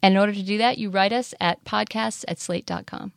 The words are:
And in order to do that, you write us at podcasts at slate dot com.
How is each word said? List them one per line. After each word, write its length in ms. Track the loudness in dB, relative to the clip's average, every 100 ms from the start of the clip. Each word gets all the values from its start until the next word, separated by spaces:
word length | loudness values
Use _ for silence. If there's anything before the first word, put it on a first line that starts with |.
And 140 | 6
in 60 | 6
order 120 | 4
to 100 | 2
do 160 | -2 2
that, 200 | 2 0
you 120 | -2
write 220 | 2 2
us 220 | 2 -4 -2
at 240 | -2 -2
podcasts 600 | -2 -2 -2 -2 -4 -4 -8
at 100 | -8
slate 280 | -4 -4 -4
dot 200 | -8 -8
com. 260 | -10 -12